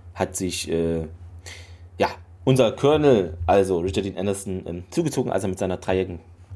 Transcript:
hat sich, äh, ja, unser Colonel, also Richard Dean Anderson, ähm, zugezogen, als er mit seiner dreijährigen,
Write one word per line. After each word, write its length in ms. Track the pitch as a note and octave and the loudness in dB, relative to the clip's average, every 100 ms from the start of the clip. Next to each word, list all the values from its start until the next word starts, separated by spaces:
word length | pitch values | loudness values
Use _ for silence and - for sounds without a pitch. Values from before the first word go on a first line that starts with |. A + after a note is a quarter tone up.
| - | -12
hat 220 | - F#2 - | -6 -6 -4
sich, 340 | F2+ E2+ - | -6 -6 -4
äh, 380 | E2 E2 E2 D#2+ - - - - - - - - - | -2 -2 -2 -6 -12 -20 -20 -18 -20 -20 -20 -10 -4
ja, 120 | - - - - | -4 -4 -20 -4
unser 280 | - C3 A2+ | 2 4 4
Colonel, 640 | - C#3 D3+ D3 A2+ F2 E2+ E2+ | 4 2 4 6 4 2 -2 2
also 340 | G2+ F#2+ F2+ | 4 4 2
Richard 260 | F2+ G2+ G2 | 0 -2 -4
Dean 120 | F2 | -4
Anderson, 460 | G2+ G2 G2+ F#2 - | -4 -4 -6 -8 -8
ähm, 160 | F2 F2+ | -10 -8
zugezogen, 400 | - D#3+ C#3 A#2+ | -4 -2 -2 -2
als 120 | F#2+ | -2
er 60 | G2 | -4
mit 100 | F2+ | -4
seiner 180 | F#2 F2 | -4 -4
dreijährigen, 420 | - F#2+ F#2+ F2 - - - | -2 -2 -2 -6 -16 -20 -14